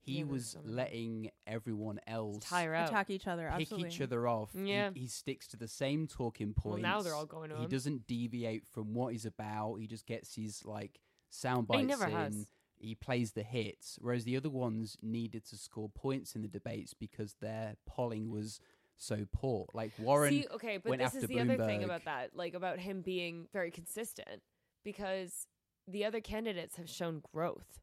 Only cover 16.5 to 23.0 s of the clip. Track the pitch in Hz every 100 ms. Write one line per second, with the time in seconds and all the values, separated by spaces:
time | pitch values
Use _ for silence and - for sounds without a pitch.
16.5 | 98 117 110 - - 110 - 107 - 107
17.5 | 110 110 104 - - 123 110 110 107 107
18.5 | 107 - _ _ _ - 107 104 - 135
19.5 | 113 - 117 110 - 110 143 147 - 294
20.5 | 226 233 202 - 127 247 269 233 247 123
21.5 | - 110 104 104 165 - 143 127 - 175
22.5 | 175 180 175 180 196